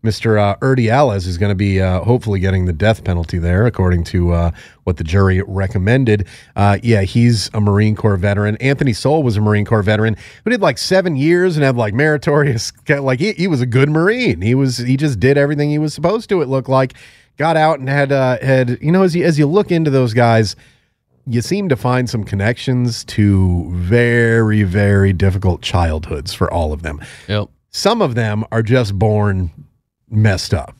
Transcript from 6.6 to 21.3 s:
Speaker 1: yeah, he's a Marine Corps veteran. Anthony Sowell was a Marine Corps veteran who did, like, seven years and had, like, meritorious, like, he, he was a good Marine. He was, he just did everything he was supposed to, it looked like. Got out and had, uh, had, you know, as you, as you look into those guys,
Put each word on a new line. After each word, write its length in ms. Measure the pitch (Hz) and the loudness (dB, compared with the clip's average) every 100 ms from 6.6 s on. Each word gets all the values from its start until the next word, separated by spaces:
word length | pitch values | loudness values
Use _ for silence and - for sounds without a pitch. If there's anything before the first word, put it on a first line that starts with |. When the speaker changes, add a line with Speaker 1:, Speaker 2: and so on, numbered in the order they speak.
| 101 101 | 2 2
Speaker 1:
yeah, 180 | 120 113 | 2 0
he's 480 | 95 117 120 113 - | 2 2 4 2 -2
a 80 | 113 | -2
Marine 340 | 104 101 107 107 | 2 2 2 2
Corps 220 | 113 98 | 0 0
veteran. 380 | 101 101 104 107 | 0 0 -2 -2
Anthony 360 | 131 139 139 | -2 0 -2
Sowell 300 | 104 135 156 | -2 0 0
was 160 | 131 104 | 0 0
a 20 | |
Marine 240 | 107 104 | 2 0
Corps 180 | 101 113 | 0 0
veteran 320 | 98 107 110 104 - - | 0 0 0 -4 -10 -10
who 60 | - | -4
did, 100 | 240 | 0
like, 160 | 185 127 | 0 -2
seven 400 | - 185 175 135 | 0 0 0 -2
years 400 | 147 175 185 151 | 0 2 2 2
and 80 | |
had, 120 | 139 120 | 0 0
like, 180 | 110 | -2
meritorious, 800 | 107 151 151 - 147 143 117 - - - | 0 0 0 0 0 0 -2 -6 -14 -4
like, 300 | 143 135 127 | -2 0 -2
he, 120 | 170 | -2
he 140 | 208 185 | -2 -2
was 160 | 143 | 0
a 40 | 123 | 0
good 220 | 120 143 | 2 2
Marine. 540 | 156 175 240 233 85 | 2 0 0 -2 -2
He 120 | 98 | 0
was, 220 | 131 135 120 | 0 0 -2
he 220 | 123 131 | -2 0
just 200 | 151 113 | 0 2
did 200 | 123 143 | 2 2
everything 320 | 143 147 147 | 2 0 -2
he 80 | 147 | -2
was 160 | 151 | -4
supposed 340 | 147 165 220 - | -2 -2 -2 -2
to, 140 | 190 | -2
it 60 | 131 | -2
looked 200 | 135 127 | -4 0
like. 240 | 131 131 - - - _ _ | 0 0 -6 -20 -20 _ _
Got 180 | 156 160 | 0 2
out 220 | 156 151 | 2 0
and 100 | 131 | -2
had, 240 | 139 139 | -2 0
uh, 240 | 139 131 123 | 0 0 0
had, 360 | 135 131 123 123 | 0 0 0 -2
you 100 | 147 | 0
know, 100 | 185 | 2
as 120 | 190 170 | 2 2
you, 80 | |
as 140 | 170 147 | 0 2
you 80 | 143 | 2
look 240 | 185 202 | 2 0
into 200 | 170 156 | 0 0
those 220 | 135 123 | 0 0
guys, 440 | 113 120 113 107 - _ _ _ _ _ _ - | 2 4 4 0 -4 _ _ _ _ _ _ -6